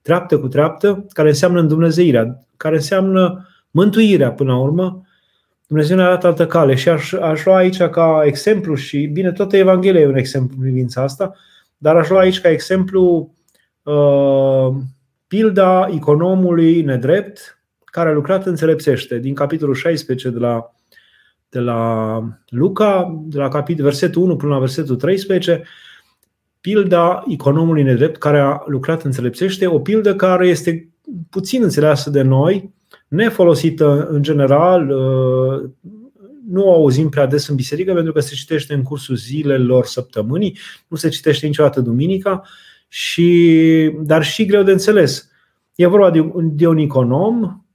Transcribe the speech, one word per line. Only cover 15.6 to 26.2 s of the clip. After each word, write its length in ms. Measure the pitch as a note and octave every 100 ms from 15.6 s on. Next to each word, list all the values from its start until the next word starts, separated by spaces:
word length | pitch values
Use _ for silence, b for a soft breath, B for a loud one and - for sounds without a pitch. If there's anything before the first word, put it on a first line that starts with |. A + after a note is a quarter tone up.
| F#3 F#3 F#3+ D#3+
economului 840 | D3 D3 F3 F#3+ F3+ E3+ E3 E3+
nedrept 680 | D3 B2+ C3 F#3+ G3+ - - _ _ _ _
care 240 | - E3
a 40 |
lucrat 320 | D3+ C#3+ F#3+ F#3+
înțelepțește, 720 | D#3+ D#3+ D#3 D3 B2 - A#2+
din 160 | C3
capitolul 420 | C#3 C#3+ D#3+ C#3+ C3
șaisprezece 540 | E3+ E3 - C3 C3
de 100 | A#2
la, 340 | A#2+ A#2 A#2 _ _ b b b b b _
de 100 | B2
la 600 | A#2+ A#2 A2+ A2+ A2 A2+ A2+ - _
Luca, 720 | A#2+ F3 F#3+ G#3+ F#3+ F3 D#3+ D#3
de 120 | C#3+
la 100 | C3+
capit-, 340 | D3 C#3+ D#3+
versetul 400 | C#3 C#3 F3+ E3+
unu 140 | F#3 C#3+
până 180 | C#3+
la 60 | C#3
versetul 360 | B2+ E3 D3+ B2
treisprezece, 680 | D3+ F#3+ G3 F#3 F3 E3 B B B B B B